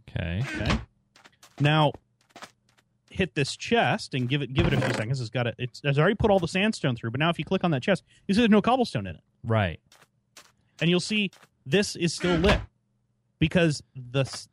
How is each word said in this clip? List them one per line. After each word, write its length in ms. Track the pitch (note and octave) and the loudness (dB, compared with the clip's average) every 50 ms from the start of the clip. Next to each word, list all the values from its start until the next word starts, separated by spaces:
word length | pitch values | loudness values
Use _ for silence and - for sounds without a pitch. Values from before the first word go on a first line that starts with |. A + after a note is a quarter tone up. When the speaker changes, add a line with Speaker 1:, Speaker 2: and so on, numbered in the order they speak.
| - - | -10 -10
Speaker 1:
Okay. 340 | - - F2+ E2+ E2+ F#2+ C3+ - - | -8 -8 -6 -4 -4 -4 -4 -4 -6
Speaker 2:
Okay. 240 | - - - - - - - _ _ _ _ _ _ - - _ _ - - _ - | -4 -2 -2 -2 -2 -4 -8 _ _ _ _ _ _ -20 -20 _ _ -20 -16 _ 0
Now, 320 | C#3 D3 D3+ D#3 D3+ C#3+ - - _ _ _ _ _ _ - - - - _ _ _ _ _ _ _ _ _ _ _ _ | 2 2 4 4 4 2 0 -4 _ _ _ _ _ _ -20 -20 -20 -20 _ _ _ _ _ _ _ _ _ _ _ _
hit 260 | - - F#3+ E3 - | -4 -4 -4 -2 -2
this 200 | - C#3 - - | -4 -4 -4 -6
chest 600 | - - - A#3 A#3 G3 B2 D3+ - - - - | -8 -4 0 2 2 4 2 2 0 -4 -6 -6
and 120 | C3+ B2 A#2+ | -4 -4 -2
give 140 | C#3 C#3+ | -2 -2
it, 120 | C#3+ A#2+ C3 | -4 -2 0
give 120 | C3+ F3 | 0 0
it 80 | E3+ C3+ | 2 2
a 80 | C3 | 0
few 120 | B2+ B2 A#2 | 0 0 -2
seconds. 280 | A2+ A2 A2 C3+ C3 | -2 -4 -4 -4 -4
It's 80 | A#2+ A2 | -6 -4
got 160 | - B2+ A#2+ | -4 -4 -4
a, 80 | A#2 A2 - | -4 -4 -6
it's, 220 | B2 A#2+ - - - | -8 -10 -8 -6 -4
it's 160 | D3 C3+ C#3+ | 0 2 2
already 160 | D3+ F#3+ A3+ | 2 2 2
put 160 | - - A3 | 2 2 2
all 80 | G3 F#3+ | 2 2
the 80 | E3+ D#3+ | 2 0
sandstone 480 | - F#3 G3 A3 A3 - - D3 A#2+ | 0 0 0 0 -2 -2 -2 -2 -2
through, 160 | A2+ - C#3 | -2 -4 -6
but 80 | A#2 C#3 | -4 -2
now 100 | D#3 E3+ | 0 0
if 80 | E3 - | 0 -2
you 80 | D#3 | -4
click 180 | - G3 F#3 - | -4 -2 0 0
on 60 | F3+ | 0
that 120 | D#3 B2+ - | 0 0 0
chest, 200 | - F#3+ - - _ _ _ _ - | 0 0 0 -2 _ _ _ _ -2
you 60 | G3+ | 2
see 80 | G#3 | 2
there's 80 | B3 A3 | 4 6
no 120 | G#3+ G#3+ | 6 4
cobblestone 440 | F#3 A3+ B3 C4+ A#3+ - - A#2 G2 | 4 4 2 2 0 -2 -4 -4 -6
in 100 | F#2 D#2+ | -6 -10
it. 60 | - _ _ _ _ - | -12 _ _ _ _ -4
Speaker 1:
Right. 360 | A2 A2+ A2 G2+ F2 D#2 - _ _ - - _ _ _ _ _ _ _ - - _ _ _ _ _ _ - | 0 2 2 2 2 -2 -6 _ _ -20 -20 _ _ _ _ _ _ _ -20 -20 _ _ _ _ _ _ -2
Speaker 2:
And 80 | D#3+ E3+ | 0 2
you'll 100 | F3 F3 | 2 2
see 300 | E3+ - A3 G#3+ G#3 F3 - - - _ _ _ _ | 0 -2 -2 -2 -2 -4 -6 -12 -20 _ _ _ _
this 300 | C3 C3+ F#3+ G#3 - - | 0 0 0 0 0 -2
is 160 | - E3+ E3+ - | -4 -2 -2 -2
still 240 | - - F3 F3+ E3 | -2 -2 0 0 2
lit 220 | E3 G3+ G3+ - - - _ _ _ _ _ _ _ _ _ _ _ _ _ - | 4 4 2 2 0 -6 _ _ _ _ _ _ _ _ _ _ _ _ _ -2
because 460 | D#3 E3 - F#3 E3+ E3 C#3+ - - _ - | -2 0 2 2 2 2 2 -2 -6 _ -18
the, 300 | C3+ B2+ B2 A#2+ C#3 C3+ - - - - - | -18 -12 -4 -2 -2 -2 -2 -4 -12 -16 -18